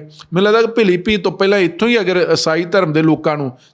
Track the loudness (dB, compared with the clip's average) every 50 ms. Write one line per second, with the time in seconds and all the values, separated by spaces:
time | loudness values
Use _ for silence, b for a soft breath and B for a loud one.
0 | -6 B B B B B -2 0 2 2 4 2 2 2 0 2 2 2 2 0
1 | 0 -2 -2 -2 -2 -4 -2 0 0 2 2 2 0 0 -2 -2 0 0 0 0
2 | 0 0 0 0 0 0 0 0 0 0 -2 -2 -2 0 0 0 0 0 0 0
3 | 2 2 0 0 0 -2 -4 -2 -4 -8 -10 b b b